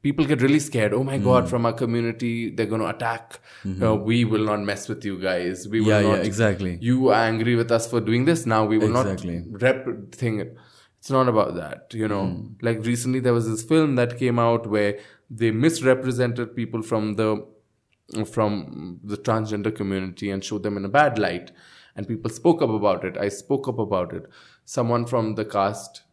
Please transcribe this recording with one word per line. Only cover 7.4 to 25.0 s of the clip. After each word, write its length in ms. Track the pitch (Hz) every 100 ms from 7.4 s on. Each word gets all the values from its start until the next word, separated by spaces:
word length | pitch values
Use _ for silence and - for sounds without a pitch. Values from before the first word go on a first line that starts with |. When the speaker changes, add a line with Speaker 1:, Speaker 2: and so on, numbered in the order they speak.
| 117 117
Speaker 1:
with 140 | 113
us 160 | 113 -
for 140 | 120
doing 240 | 107 117
this. 220 | 139 165 117
Now 180 | 110
we 140 | 107 110
will 180 | 104 120
Speaker 2:
Exactly. 440 | 104 95 92 85
Speaker 1:
not 220 | 87 101
rep-, 500 | 123 131 123 107 98
thing 280 | - 120 107
it." 160 | - - - - _ _
It's 120 | -
not 180 | 131 127
about 260 | 110 98
that, 400 | 87 76 - -
you 140 | 113 107
know. 160 | 101
Speaker 2:
Mm. 320 | 92 90 110 -
Speaker 1:
Like, 240 | 117 110
recently 360 | 113 120 127 131
there 120 | 123
was 160 | 117 113
this 140 | 110
film 320 | - 160 156 127
that 220 | 120 120
came 200 | 127 120
out 280 | 117 117 107
where 320 | 104 104 101 - _ _
they 200 | 110 113
misrepresented 1040 | 110 151 160 131 127 127 120 123 120 117
people 280 | - 113 113
from 320 | 110 113 107
the, 320 | 104 110 104 - _ _ _ _ _ _ 110 107
from 720 | 117 107 104 - - 87 87
the 140 | 101 101
transgender 580 | - 113 107 107 104
community 560 | 107 98 95 95 90 101
and 140 | 98
showed 180 | - 104
them 140 | 104 101
in 80 |
a 60 | 98
bad 280 | 135 147 117
light. 340 | 95 87 87 - - - - -
And 100 | 101
people 240 | 110 113
spoke 300 | - 170 170
up 80 | 135
about 380 | 107 101 90 92
it. 100 | 90
I 140 | 101
spoke 360 | - - 135 131
up 120 | 113
about 340 | 98 95 87
it. 140 | 87 - - - _ -
Someone 400 | - 117 120